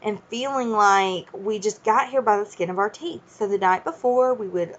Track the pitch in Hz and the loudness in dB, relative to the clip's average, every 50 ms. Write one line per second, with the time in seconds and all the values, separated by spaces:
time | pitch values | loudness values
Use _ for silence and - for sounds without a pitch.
0 | - 214 208 - - _ - 233 254 277 277 269 254 233 220 208 208 202 196 196 | -8 -6 -6 -8 -8 _ -8 -6 -6 -4 -2 -2 -2 0 2 4 6 6 6 4
1 | 190 190 185 180 - - - 196 196 208 220 208 190 214 202 - - 220 214 254 | 4 2 -2 -4 -8 -10 -12 -8 -6 -4 -4 -2 -2 -4 -4 -2 0 0 2 2
2 | 262 254 262 269 240 220 208 202 208 208 - - 180 170 185 190 202 440 - - | 2 0 0 0 2 2 2 0 0 -4 -6 -6 -4 -4 -2 -2 -2 -2 -4 -6
3 | 302 349 - - - _ - - 214 202 202 190 185 185 185 185 - - 226 - | -10 -10 -10 -10 -14 _ -8 -6 -4 -2 0 2 2 2 2 2 0 -4 -6 -2
4 | - 247 247 254 254 254 254 214 214 190 175 180 175 165 - | 0 2 2 4 4 2 2 -2 -4 -4 -4 -4 -4 -4 -6